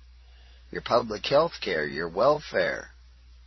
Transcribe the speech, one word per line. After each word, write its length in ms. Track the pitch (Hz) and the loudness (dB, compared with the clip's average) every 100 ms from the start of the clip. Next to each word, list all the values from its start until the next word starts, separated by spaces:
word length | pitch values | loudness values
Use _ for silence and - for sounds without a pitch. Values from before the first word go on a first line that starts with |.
| - - - - - - - | -20 -20 -20 -20 -20 -20 -12
your 100 | 87 | -12
public 420 | - 120 117 104 - | 0 0 2 -6 2
health 260 | 139 165 - | 2 2 -2
care, 240 | 101 80 76 | -4 -2 -2
your 220 | 71 85 | -4 -4
welfare. 800 | 87 131 147 - 101 78 62 - - - - - - | 2 2 2 0 0 0 -2 -10 -20 -20 -20 -20 -20